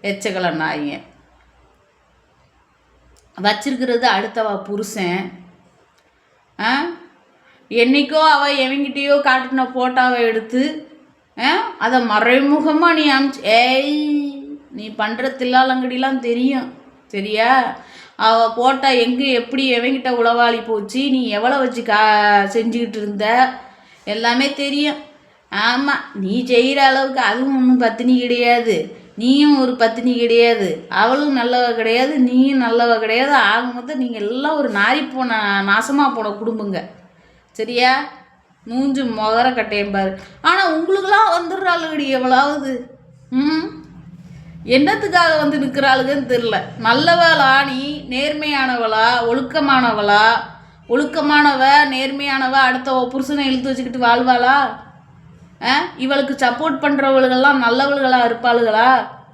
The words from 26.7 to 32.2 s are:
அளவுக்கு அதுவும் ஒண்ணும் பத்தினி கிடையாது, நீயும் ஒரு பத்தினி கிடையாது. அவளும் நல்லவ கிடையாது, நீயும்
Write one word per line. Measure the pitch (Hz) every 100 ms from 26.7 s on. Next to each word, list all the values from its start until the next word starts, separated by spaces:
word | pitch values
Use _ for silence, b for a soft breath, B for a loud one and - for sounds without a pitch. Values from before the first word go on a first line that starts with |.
| 277
அளவுக்கு | 269 262 269 262
அதுவும் | 226 226 269 269
ஒண்ணும் | 254 254
பத்தினி | 233 220 247 254
கிடையாது, | 247 240 240 240 233 175 - B B -
நீயும் | 240 277 294 285
ஒரு | 254 247
பத்தினி | 226 226 247 240
கிடையாது. | 233 233 233 226 190 156 -
அவளும் | 185 226 269 294 262
நல்லவ | 240 247 240
கிடையாது, | 226 220 233 269
நீயும் | 302